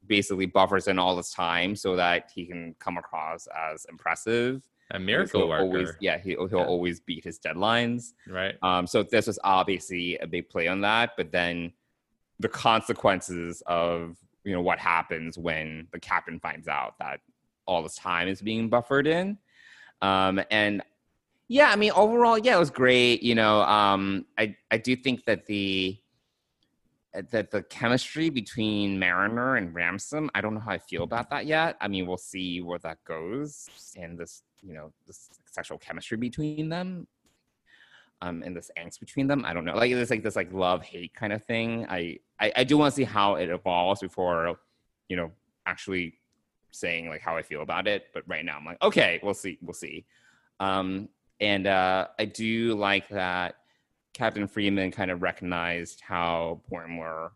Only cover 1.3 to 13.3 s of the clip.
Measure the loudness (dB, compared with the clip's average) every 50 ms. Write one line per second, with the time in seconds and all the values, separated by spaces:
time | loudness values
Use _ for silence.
1.3 | -4 -2 -2 0 0 0 0 0 -2 -2 -2 0 2 2 4 4 2 0 -2 -6
2.3 | -12 -12 -10 -10 -10 -12 -12 -14 -14 _ -8 -6 -6 -6 -8 -8 -8 -8 -6 -8
3.3 | -10 -10 -12 -12 -8 -6 -6 -6 -8 -10 -14 -20 -20 -6 -2 -2 -2 -2 0 0
4.3 | 0 2 0 0 -4 -6 _ _ _ _ _ _ -8 -4 0 0 2 0 0 0
5.3 | 0 0 2 2 2 0 0 0 0 -2 -2 -4 -6 -4 -2 -2 -2 -2 -4 -6
6.3 | -4 -4 -4 0 0 0 2 2 0 0 0 -2 -4 -6 _ -10 -10 -8 -8 -14
7.3 | -14 -8 -6 -6 -2 0 2 2 2 2 2 0 -2 -4 -6 -12 _ _ _ -10
8.3 | -6 -4 -4 -4 -4 0 0 2 2 2 0 2 2 0 2 4 2 2 2 0
9.3 | -6 -2 2 4 4 4 4 2 0 -4 -4 -8 -6 -4 -4 -4 -4 -6 -6 -6
10.3 | -6 -6 -6 _ -4 -2 0 0 0 0 2 2 4 2 2 0 -2 -6 -6 -2
11.3 | 0 0 0 0 -2 -4 -6 -8 _ _ _ _ _ _ _ _ _ _ _ _
12.3 | _ -6 -6 -6 -4 0 4 4 4 4 2 -2 -4 2 2 2 2 2 -2 -6